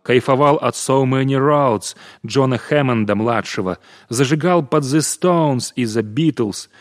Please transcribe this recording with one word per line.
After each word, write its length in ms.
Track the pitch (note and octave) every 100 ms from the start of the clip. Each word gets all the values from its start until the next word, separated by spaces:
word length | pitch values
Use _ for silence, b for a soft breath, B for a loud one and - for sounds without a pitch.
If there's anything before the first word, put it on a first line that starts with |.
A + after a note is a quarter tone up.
кайфовал 540 | - B2 - C3 C#3+ D3+
от 200 | B2 -
So 280 | - C3+
Many 340 | C3 C3+ C3+ C3+
Roads 580 | C#3 D3 C3+ G#2 - B B B A2+
Джона 320 | B2+ C3 B2
Хэммонда-младшего, 1200 | - D3 C3+ A2+ G#2 G2+ A2+ A2+ - - F#2 E2+ b b -
зажигал 580 | A#2+ B2+ D#3 F3+ F3 C3+
под 200 | D#3 C3+
"The 140 | D#3
Stones" 760 | C#3+ - F3+ E3+ D3+ B2+ - -
и 80 |
"The 180 | A#2 A2+
Beatles", 680 | G#2+ A2 D#3+ - G#2+ - - B